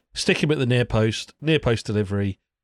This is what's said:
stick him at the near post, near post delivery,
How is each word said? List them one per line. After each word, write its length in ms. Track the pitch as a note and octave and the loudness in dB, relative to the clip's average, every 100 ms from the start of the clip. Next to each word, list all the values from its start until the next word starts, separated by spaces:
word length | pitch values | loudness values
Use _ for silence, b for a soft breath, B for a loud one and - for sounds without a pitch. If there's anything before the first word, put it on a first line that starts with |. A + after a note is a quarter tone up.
| _ | _
stick 280 | - - F3+ | -6 -2 0
him 80 | D#3 | 2
at 60 | D3 | 0
the 80 | |
near 220 | B2 B2 A#2+ | 2 2 2
post, 480 | A2+ A2 - - - | 2 0 -2 -8 -6
near 160 | D3+ D#3 | 0 0
post 260 | B2+ A2+ | 2 -2
delivery, 540 | - G#2 F#2+ G2+ G2+ - _ _ | -2 -2 0 -2 -2 -4 _ _